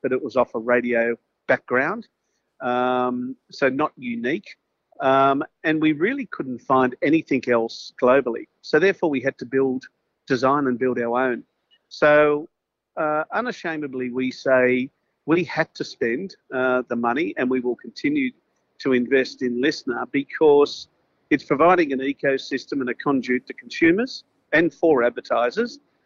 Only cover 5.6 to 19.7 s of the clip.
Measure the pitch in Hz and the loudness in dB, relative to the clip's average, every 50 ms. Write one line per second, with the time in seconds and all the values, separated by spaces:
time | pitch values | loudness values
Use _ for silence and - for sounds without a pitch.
5.6 | - 165 156 156 156 156 156 143 160 214 262 143 139 - - - 123 127 127 117 | -4 -2 0 0 2 0 0 0 0 -2 -2 -4 -8 -10 -10 -10 -8 -8 -8 -8
6.6 | - - 135 131 131 127 127 - - 143 156 165 156 - 143 131 - - 120 117 | -4 0 2 2 2 0 0 -2 0 2 2 0 0 0 -2 -2 0 0 0 0
7.6 | 113 113 - - - - - - - 123 127 139 127 123 113 117 107 - _ _ | 0 -2 -6 -10 -18 -18 -6 0 2 4 4 4 2 0 -4 -8 -8 -14 _ _
8.6 | - - - 151 170 196 190 - - 165 143 131 117 139 - - 139 123 123 135 | -6 0 0 2 4 2 2 0 -2 -2 -2 -2 -2 -4 -6 -6 -8 -4 -2 0
9.6 | 135 135 127 127 - - _ _ _ _ _ _ _ - 139 120 120 131 139 147 | 0 0 -2 -4 -8 -12 _ _ _ _ _ _ _ -4 -2 0 2 2 2 2
10.6 | 143 131 123 113 127 131 123 123 120 117 117 123 131 131 120 113 - _ _ _ | 0 0 -2 0 0 -2 -2 -2 -2 -2 -2 -2 0 -2 -2 -4 -8 _ _ _
11.6 | _ _ _ _ _ _ - - - 151 147 151 151 147 147 147 156 - _ _ | _ _ _ _ _ _ -4 2 4 6 6 6 6 4 2 0 -4 -8 _ _
12.6 | _ _ _ _ _ _ - - 160 151 151 151 156 - - 202 233 247 208 - | _ _ _ _ _ _ -8 -6 -4 -2 -2 -2 -4 -4 -6 -6 -6 -6 -8 -8
13.6 | - 175 160 160 151 139 131 127 127 123 120 127 131 127 123 - - 143 131 127 | -8 -8 -8 -6 -8 -8 -8 -8 -8 -6 -4 -4 -4 -4 -6 -4 0 2 4 4
14.6 | 127 127 123 127 127 139 _ _ _ _ _ _ _ - 156 180 175 131 - 156 | 4 4 2 2 -2 -4 _ _ _ _ _ _ _ 0 0 0 0 0 -2 -4
15.6 | 160 - - - 143 - - - - 117 117 143 196 190 - _ _ - - 131 | -6 -6 -6 -12 -12 -10 -8 -4 -4 -2 -2 -4 -6 -8 -14 _ _ -8 -4 -2
16.6 | 127 131 127 127 123 - 123 117 117 120 120 139 170 196 - - 143 127 131 131 | 0 0 0 0 -2 -4 -4 -2 -2 0 0 -2 -2 -4 -4 -4 -2 -2 0 -2
17.6 | 120 123 120 - - 117 - - - 147 147 151 135 127 - _ _ _ _ _ | -2 -4 -6 -6 -8 -16 -10 -6 -4 -2 -2 -2 -2 -4 -6 _ _ _ _ _
18.6 | _ _ _ - - 139 131 123 123 113 135 135 160 - - - 135 123 120 120 | _ _ _ -8 -2 0 0 2 2 2 2 2 2 0 -4 -6 -4 -4 -2 0
19.6 | 127 156 | 0 0